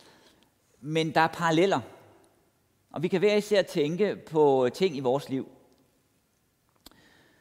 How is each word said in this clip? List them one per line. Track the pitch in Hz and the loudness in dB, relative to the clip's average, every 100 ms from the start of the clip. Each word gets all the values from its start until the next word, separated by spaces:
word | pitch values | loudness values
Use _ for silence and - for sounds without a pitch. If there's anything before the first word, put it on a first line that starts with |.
| - - _ _ _ _ _ _ | -20 -20 _ _ _ _ _ _
men | 143 160 160 | -6 -2 0
der | 151 | 2
er | 160 | 0
paralleller. | - 170 160 196 156 - - - _ _ _ _ _ _ _ _ | 0 0 2 2 0 -4 -18 -20 _ _ _ _ _ _ _ _
Og | - | -8
vi | 170 | -4
kan | 185 | 0
hver | 202 208 | 2 0
især | 202 208 | 2 0
tænke | 180 175 147 170 202 113 | 0 0 -2 0 -2 -4
på | - 160 147 135 127 | -4 2 4 4 2
ting | 123 190 135 | 0 -2 -2
i | |
vores | 131 135 - | -2 -2 -2
liv. | 131 - - _ _ _ _ _ _ _ _ _ _ _ _ - _ _ _ _ _ | -6 -8 -14 _ _ _ _ _ _ _ _ _ _ _ _ -20 _ _ _ _ _